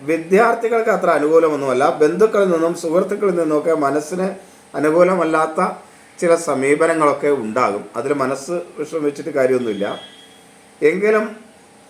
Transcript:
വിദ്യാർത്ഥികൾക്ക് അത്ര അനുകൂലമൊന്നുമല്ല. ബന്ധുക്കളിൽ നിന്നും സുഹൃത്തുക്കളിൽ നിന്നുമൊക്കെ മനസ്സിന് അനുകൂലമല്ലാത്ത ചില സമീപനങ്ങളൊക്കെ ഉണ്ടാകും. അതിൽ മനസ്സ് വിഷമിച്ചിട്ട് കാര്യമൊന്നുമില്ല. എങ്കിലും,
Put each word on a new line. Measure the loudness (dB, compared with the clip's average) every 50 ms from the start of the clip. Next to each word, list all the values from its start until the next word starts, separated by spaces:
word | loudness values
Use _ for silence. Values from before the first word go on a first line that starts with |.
വിദ്യാർത്ഥികൾക്ക് | -6 -4 -4 -4 -2 2 2 4 4 4 2 0 -2 -2 0 0 0 0
അത്ര | 0 0 2 2
അനുകൂലമൊന്നുമല്ല. | 2 2 2 4 4 4 4 4 2 0 -2 -2 0 2 2 2
ബന്ധുക്കളിൽ | 2 4 2 2 4 4 2 2 2 2 2 2
നിന്നും | 2 0 0 -2 -2
സുഹൃത്തുക്കളിൽ | -4 -4 -2 0 0 0 0 -2 -2 -2 -2 0
നിന്നുമൊക്കെ | 0 0 0 0 0 0 0 0
മനസ്സിന് | 0 0 0 -2 -2 -4 -6 -6 -4 -4 -4 -6 -8 -14 -20 -20 -20 -20 -12 -6
അനുകൂലമല്ലാത്ത | -2 0 2 4 4 4 4 2 0 0 0 0 0 0 0 -2 -2 -2 -2 -4 -8 -16 -20 -20 -20 -20 -20 -10 -2
ചില | 0 2 2
സമീപനങ്ങളൊക്കെ | 2 0 -2 -2 0 2 2 2 2 2 2 2 2 2 2 2 0 0
ഉണ്ടാകും. | 0 0 0 -2 -4 -2 0 0 0 -2 -4 -8 -10 -8
അതിൽ | -6 -4 -4 -2
മനസ്സ് | -2 -2 -4 -4 -6 -6 -8
വിഷമിച്ചിട്ട് | -8 -8 -8 -10 -12 -12 -10 -8 -6 -4 -4 -4 -4 -6 -8 -6
കാര്യമൊന്നുമില്ല. | -2 0 2 2 2 0 -2 -2 -4 -4 -4 -6 -6 -8 -14 -18 -20 -20 -20 -20 -20 -20 -20 -20 -20 -20 -20 -20 -6 0
എങ്കിലും, | 0 0 2 2 0 2 2 0 0 -4 -8 -14 -20 -20 -20 -20 -20 -20 -20 -20 -20